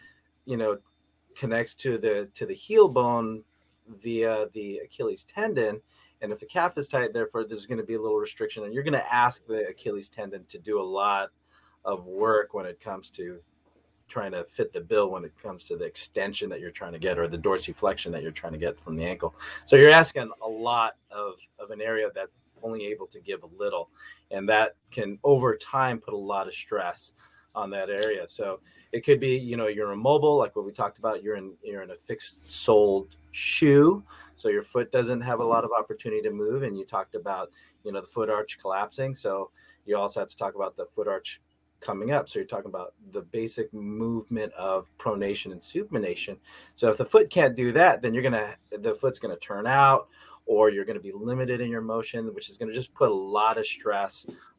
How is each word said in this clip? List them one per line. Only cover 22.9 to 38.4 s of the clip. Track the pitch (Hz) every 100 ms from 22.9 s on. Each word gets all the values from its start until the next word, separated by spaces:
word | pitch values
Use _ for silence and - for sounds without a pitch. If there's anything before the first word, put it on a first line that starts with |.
| 104 95
to | -
give | 87 92
a | 82 92
little, | 101 - - _ - - -
and | 98 98
that | 110 110 - _
can | - 101 101
over | 143 139 123 107
time | - 135 131 113
put | -
a | 104
lot | 98 98 92
of |
stress | - - 104 87 87 - - - _ _
on | 107 98
that | 98 95
area. | 101 110 98 87
So | - 101 95 _ - _
it | 117
could | 131 135
be, | 135 127
you | 123 117
know, | 110
you're | 104 104
immobile, | 101 127 147 147 147
like | 107 -
what | 98
we |
talked | 104 104 -
about, | 113 104
you're | 101 101
in, | 95 90
you're | 107 101
in | 92
a | 90
fixed | - - - - -
soled | - - 107 104 98 98 - -
shoe. | - - - 151 143 156 202 - - - -
So | 113
your | 101
foot | 104 123 117
doesn't | 131 120 123
have | 123 120
a | 117
lot | 117 113
of | 113
opportunity | 110 107 117 107
to | 107
move. | 101 107 131
And | 131 98
you | 95
talked | 98 95 107
about, | 92 95 95 _ - _
you | 107
know, | 98
the | 92
foot | - 110
arch | 107